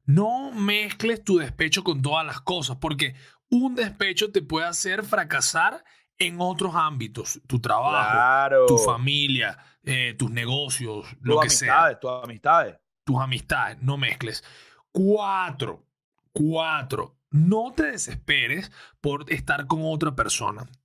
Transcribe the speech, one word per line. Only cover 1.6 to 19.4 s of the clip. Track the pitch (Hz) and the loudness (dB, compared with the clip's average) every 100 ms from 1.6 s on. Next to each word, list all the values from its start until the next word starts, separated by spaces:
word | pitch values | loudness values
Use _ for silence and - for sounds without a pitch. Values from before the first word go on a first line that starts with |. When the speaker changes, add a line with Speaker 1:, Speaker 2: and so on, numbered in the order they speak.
| 160 - | 0 0
Speaker 1:
con | 180 151 | 0 -2
todas | 135 156 156 | 0 0 -2
las | - | -6
cosas, | - 151 127 127 | -4 -4 -4 -6
porque | 160 143 143 131 - _ _ | -4 -2 -4 -6 -20 _ _
un | 247 262 | 0 0
despecho | 247 220 202 196 180 214 | -2 -4 -2 -2 0 -2
te | 196 | 0
puede | 143 160 170 | 0 -2 -2
hacer | 170 190 190 | -4 -4 -4
fracasar | 208 - 156 139 - - 180 285 - _ _ - | -2 -2 0 0 0 2 0 0 -10 _ _ -4
en | 180 175 | -4 0
otros | 180 180 190 | -2 -2 -2
ámbitos, | 170 156 139 110 120 - - - | 0 0 -2 -6 -8 -10 -10 -4
tu | 123 | -2
trabajo, | - 110 135 147 107 | 0 2 2 2 2
Speaker 2:
Claro. | 113 123 135 135 135 127 | 4 6 4 6 6 6
Speaker 1:
tu | 117 | 6
familia, | 110 120 131 143 143 127 107 95 - _ | 4 0 0 0 0 0 -2 -6 -16 _
eh, | - 131 123 113 | -4 -2 -2 -2
tus | 123 | -4
negocios, | 117 117 131 139 - 117 104 - | -4 -4 -4 -4 -6 -6 -10 -12
Speaker 2:
Tus | 127 | -8
Speaker 1:
lo | 135 151 | 0 2
que | 151 | 4
sea. | - 123 139 165 | 2 4 4 4
Speaker 2:
amistades, | 120 | 2
tus | 127 127 | -4 -6
amistades. | 120 110 151 165 120 - _ _ | -8 -4 4 4 4 -4 _ _
Speaker 1:
Tus | - 127 | -2 -2
amistades, | 131 127 - 139 107 - | 0 -4 -4 -2 -2 -2
no | 127 143 | -4 -2
mezcles. | 123 - 113 - - - - _ _ | -2 -4 -6 -10 -12 -20 -20 _ _
Cuatro, | 196 190 208 202 196 180 131 113 82 _ _ _ _ _ | 0 2 2 2 -2 -4 -6 -8 -10 _ _ _ _ _
cuatro, | - 151 160 160 156 131 - - _ _ | -2 0 0 -2 -2 -4 -6 -8 _ _
no | 147 165 214 240 | 2 4 4 0
te | 240 151 | -2 -2
desesperes | 139 - - - 143 120 156 196 - - _ | -4 -8 -6 0 0 0 -2 -8 -16 -20 _
por | 147 143 143 | -4 -4 -4
estar | 160 | -4